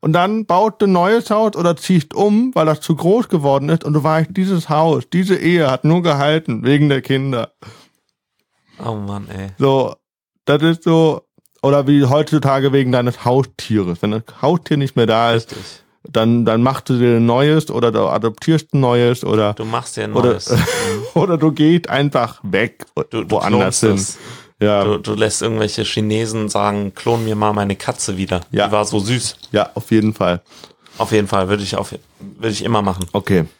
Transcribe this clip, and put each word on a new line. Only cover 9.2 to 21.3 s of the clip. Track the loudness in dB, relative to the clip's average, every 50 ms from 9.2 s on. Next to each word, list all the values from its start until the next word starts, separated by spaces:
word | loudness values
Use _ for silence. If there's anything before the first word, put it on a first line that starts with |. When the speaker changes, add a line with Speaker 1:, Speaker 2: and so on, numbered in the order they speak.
| -12 -12
Speaker 2:
ey. | -12 -12 -12 -12 -6 _
Speaker 1:
So, | 0 2 2 2 0 -2 -6 _ _ _ _ _ _ _ _ _ _
das | 0 0 2 2
ist | 0 0 0 0
so, | 2 4 4 4 2 2 -2 _ _ _ _ _ _ _ _ 0
oder | 2 2 2 4
wie | 4 4 4 4
heutzutage | 4 2 2 0 2 0 0 2 2 0 2 0 2 2
wegen | 2 2 2 2
deines | 2 0 0 -4 -2 -2
Haustieres. | 0 2 2 0 -2 _ -16 -6 -2 0 0 0 0 -4 -2 -2
Wenn | -2 -2
das | -4 -6 -10 -12 -4
Haustier | -2 0 0 0 -2 -2 -2 -2
nicht | -2 -2 0
mehr | 0 2
da | 2 2 2 2 2 2
ist, | 0 -2 -4
Speaker 2:
Richtig. | -16 -16 -16 -18 -20 -20 _ _ _ _ _ -4
Speaker 1:
dann, | -2 0 2 2 2 2 2
dann | 2 2 2 2
machst | 0 0 -2 -2 -2
du | 0 2
dir | 4 4 4
ein | 4 4
neues | 2 2 2 4 4 2 2 0 -2
oder | 0 2 2 2 2
du | 2 0 0
adoptierst | 0 0 -2 -2 -4 -4 0 0 0 0 0 _ 0
ein | 0
neues | 2 2 2 4 2 2 0 -2 -2
oder | -2 0 0 0 0 -2
Speaker 2:
Du | -4 -6
machst | -6 -6 -6 -6 -8 -10 -8
dir | -8
ein | -4 -2
Speaker 1:
oder, | 2 2 2
Speaker 2:
neues. | 0 0 -2 -2
Mhm. | 0 0 0 0 -2 -4 -4 -4 -6 -6 -8 -4 -2
Speaker 1:
<laughs> | -2
oder | 0 0